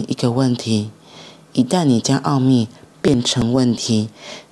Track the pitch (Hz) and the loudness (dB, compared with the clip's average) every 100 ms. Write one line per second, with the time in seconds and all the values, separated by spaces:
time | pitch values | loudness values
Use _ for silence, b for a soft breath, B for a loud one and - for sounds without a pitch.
0 | 117 127 123 120 131 120 113 110 107 - | -2 -2 -2 0 0 0 -2 -2 -2 -10
1 | B B B B B - 120 185 151 117 | B B B B B -2 0 2 2 2
2 | - 135 - 139 131 127 110 B B - | 2 -2 0 0 2 2 0 B B -4
3 | - 127 120 123 117 131 123 110 - 110 | 0 2 0 -2 0 2 2 0 0 -2
4 | 107 B B B B | -2 B B B B